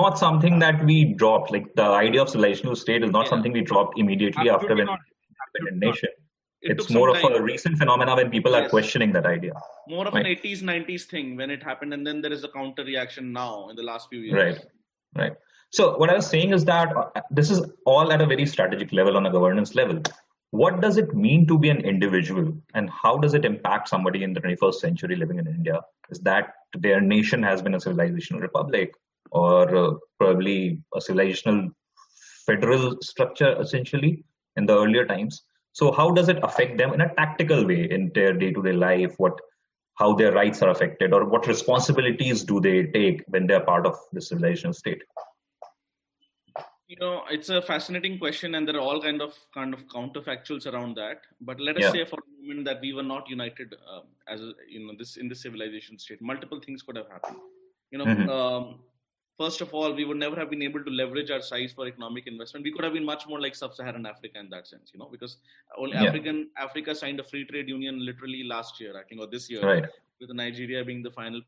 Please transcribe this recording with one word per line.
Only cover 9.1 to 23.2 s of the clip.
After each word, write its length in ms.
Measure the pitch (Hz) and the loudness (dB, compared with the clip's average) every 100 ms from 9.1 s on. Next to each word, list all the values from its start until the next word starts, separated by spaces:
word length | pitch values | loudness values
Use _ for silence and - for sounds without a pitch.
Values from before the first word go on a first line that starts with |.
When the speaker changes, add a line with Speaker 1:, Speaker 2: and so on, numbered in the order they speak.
| 92 | 2
Speaker 1:
that 80 | 85 | 0
idea. 280 | 85 90 - - - - 170 | -2 -4 -10 -16 -20 -12 -6
Speaker 2:
More 100 | 196 | -2
of 60 | |
Speaker 1:
Right. 120 | 208 185 | 0 0
Speaker 2:
an 60 | |
eighties, 300 | 175 208 196 185 | -2 -6 -8 -4
nineties 340 | 170 170 175 - | -4 -6 -10 -10
thing 240 | 165 135 127 | -10 -10 -8
when 80 | 135 139 | -8 -8
it 60 | 147 | -10
happened, 220 | 131 147 143 | -10 -8 -8
and 80 | 147 | -6
then 140 | 151 | -6
there 100 | 147 143 | -6 -8
is 60 | |
a 60 | 143 139 | -10 -12
counter 240 | 135 131 135 | -10 -10 -8
reaction 380 | 131 123 - 127 123 | -6 -8 -10 -10 -8
now 280 | 123 107 98 | -8 -10 -14
in 60 | 113 | -12
the 20 | 117 | -10
last 200 | 117 - | -10 -12
few 80 | 123 110 | -12 -2
years. 60 | 98 | 2
Speaker 1:
Right, 180 | 90 87 - _ _ _ _ - | 2 0 -12 _ _ _ _ -6
right. 140 | - - _ _ _ - | -6 -6 _ _ _ 2
So 60 | 180 - | 2 4
what 80 | 160 | 4
I 60 | 175 | 4
was 80 | - 160 | 2 0
saying 160 | 190 185 | 2 2
is 60 | 156 | 4
that, 300 | 170 165 123 | 2 2 0
uh, 200 | - - - 143 | -4 -8 -2 2
this 120 | 151 190 | 4 2
is 40 | - - - | 0 -2 4
all 260 | 139 160 156 | 6 6 4
at 60 | 147 | 4
a 0 | |
very 200 | 131 143 | 2 0
strategic 380 | - 92 101 95 95 | 0 0 -2 0 4
level, 180 | 98 98 | 4 4
on 60 | 95 | 4
a 20 | 90 | 4
governance 380 | 92 101 101 123 | 4 4 0 0
level. 180 | 117 82 - - _ _ _ 107 | 0 0 -4 -10 _ _ _ 2
What 180 | 170 180 214 | 2 4 2
does 120 | 202 | 2
it 120 | 185 104 107 | 2 0 4
mean 200 | 156 160 | 6 6
to 60 | 160 | 6
be 60 | 151 | 4
an 120 | 139 104 | 2 0
individual, 520 | 95 98 92 82 95 80 78 - | 0 2 2 0 -2 -2 -4 -6
and 160 | 110 98 | -6 -4
how 240 | - 113 139 | 0 0 2